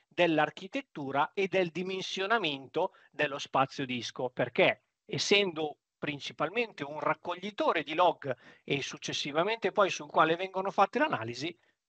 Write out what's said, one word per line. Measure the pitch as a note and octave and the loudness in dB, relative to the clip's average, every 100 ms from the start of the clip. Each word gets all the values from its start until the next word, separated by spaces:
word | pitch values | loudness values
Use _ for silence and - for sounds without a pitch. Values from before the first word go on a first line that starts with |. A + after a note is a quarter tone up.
| _ | _
dell'architettura | - E3+ D3+ D3+ - - C#4 - D#3+ C3+ C3+ D#3 | 2 4 4 2 -2 -8 -8 -8 -8 -2 0 0
e | - F#3+ | 0 0
del | F#3+ F3+ | 2 0
dimensionamento | F3+ F#3 F#3+ - F#3+ G3 A#3 E3 C3+ B2+ D#3 F#3 - _ | -2 -4 -6 -6 -4 0 0 0 -4 -4 -2 -2 -4 _
dello | D3 D3 C#3 | -4 -2 -4
spazio | - C#3+ C3+ - | 0 2 2 0
disco, | C3 B2 A2+ - B2+ | -4 -4 -6 -6 -4
perché | - - - D#3 - _ _ | -2 -2 4 4 2 _ _
essendo | - - - G3+ G3 D#3 D3+ - _ _ | -8 -6 2 4 2 -2 -6 -8 _ _
principalmente | D3+ C#3+ - B2+ D#3 A3 A3+ E3 | -8 -8 -10 -6 -4 -2 -4 -6
un | C#3+ D3+ | -10 -4
raccoglitore | C#3+ D#3+ F#3 F3 G3 G3+ D#4 E3+ | -2 -2 -4 -8 -6 -2 0 0
di | C#3+ | 0
log | D#3 F3 D3+ C3+ - - - | 2 2 2 -4 -8 -12 -14
e | - C#3 | -4 -4
successivamente | - - - C3 D3 D3 F#3+ A3+ G3 | -4 -10 -8 -6 -2 0 0 0 0
poi | G#3 F#3+ | 2 2
sul | - D3 | 0 0
quale | F3+ D#3+ | 4 4
vengono | E3+ F#3+ F#3+ F#3+ | 2 -2 -4 -2
fatte | - - A#3+ | 2 2 2
l'analisi, | D4+ A#2+ A2+ A#2+ C#3 - _ _ | 0 0 -4 -6 -8 -10 _ _